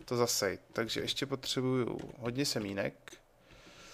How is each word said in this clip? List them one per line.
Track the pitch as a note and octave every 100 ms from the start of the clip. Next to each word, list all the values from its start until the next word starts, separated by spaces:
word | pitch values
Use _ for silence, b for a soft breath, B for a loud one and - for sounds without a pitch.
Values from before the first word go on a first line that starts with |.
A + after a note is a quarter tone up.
to | - A#2+
zasejt. | A#2+ - G2 F#2+ -
Takže | - A2+ -
ještě | B2+ - C3+
potřebuju | C3+ - - B2+ B2+ A2+ - - -
hodně | A#2+ B2 D3
semínek. | B2 G#2 G2 C3+ - - - - - B B B B B